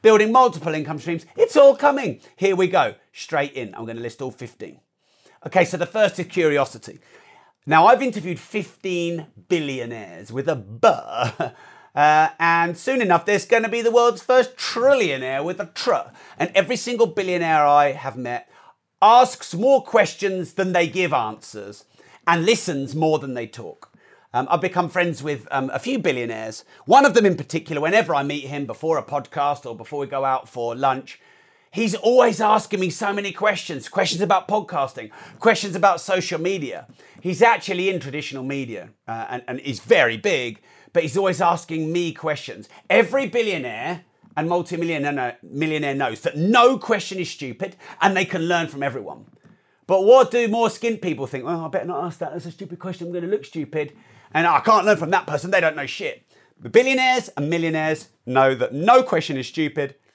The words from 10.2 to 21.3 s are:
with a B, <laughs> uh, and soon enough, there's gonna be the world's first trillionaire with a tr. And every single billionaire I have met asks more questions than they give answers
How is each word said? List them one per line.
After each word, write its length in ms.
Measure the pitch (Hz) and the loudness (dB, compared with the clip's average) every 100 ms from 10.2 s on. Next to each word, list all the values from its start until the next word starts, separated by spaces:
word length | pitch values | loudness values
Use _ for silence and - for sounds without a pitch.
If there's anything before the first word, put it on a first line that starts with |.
| 104 | -10
with 160 | 123 - | -6 -4
a 80 | 127 | -4
B, 320 | 98 113 220 | -6 4 4
<laughs> 1080 | - 57 113 120 - 123 - - - _ 143 | 4 0 -2 -2 -2 -8 -10 -20 -20 _ 2
uh, 340 | 151 156 156 - | 6 6 4 2
and 360 | 170 170 170 170 | 2 2 0 -2
soon 240 | 262 262 | -2 0
enough, 240 | 202 170 202 | 2 2 2
there's 200 | 202 - | 0 2
gonna 240 | 226 220 | 2 2
be 120 | 233 | -2
the 100 | 233 | 2
world's 320 | 233 240 190 | 4 4 2
first 320 | - 254 247 - | 2 2 2 -2
trillionaire 880 | - 233 262 269 180 135 131 135 | -8 0 2 4 2 -2 -4 -4
with 160 | 160 180 | -4 -6
a 80 | - | -10
tr. 420 | - 247 147 - - - - | -6 -2 -2 -4 -16 -14 -6
And 120 | 175 196 | -2 0
every 220 | 196 247 | 0 -2
single 300 | 240 233 214 | -2 0 0
billionaire 580 | 208 185 180 165 156 147 | 0 -2 -2 2 4 6
I 260 | 147 147 | 6 4
have 260 | 151 131 123 | 0 -8 -8
met 320 | 120 120 - _ _ _ _ - | -8 -8 -10 _ _ _ _ 2
asks 500 | 208 240 247 - - | 6 6 6 0 -10
more 300 | 175 254 269 | -2 2 2
questions 680 | 262 226 190 - 202 185 170 | 2 2 2 -2 -6 -4 -6
than 200 | - 185 | -4 0
they 140 | 175 165 | 0 0
give 260 | 185 175 | -2 -2
answers 720 | 139 110 | -2 -2